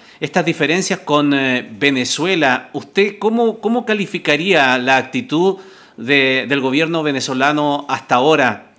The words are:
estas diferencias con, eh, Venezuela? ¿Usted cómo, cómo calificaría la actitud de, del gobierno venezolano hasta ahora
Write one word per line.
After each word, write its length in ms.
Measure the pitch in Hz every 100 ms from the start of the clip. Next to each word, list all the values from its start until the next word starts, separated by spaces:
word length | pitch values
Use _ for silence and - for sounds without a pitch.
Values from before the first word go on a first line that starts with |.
| - -
estas 240 | 147 185
diferencias 540 | 165 165 143 175 180 185
con, 340 | - 147 147
eh, 340 | 139 135 123 110 107
Venezuela? 880 | 143 131 123 - 170 185 139 127 -
¿Usted 440 | 143 - - 208 208
cómo, 420 | 208 226 226 226
cómo 260 | 220 240 226
calificaría 880 | 208 185 175 - 147 185 170 131 127
la 220 | 123 131
actitud 580 | 123 131 113 151 185 190 - - - -
de, 480 | 117 143 131 131 117
del 140 | 143
gobierno 420 | 131 139 160 165
venezolano 840 | 151 135 123 127 139 151 147 143 -
hasta 280 | 131 - 123
ahora 580 | 143 151 127 101 -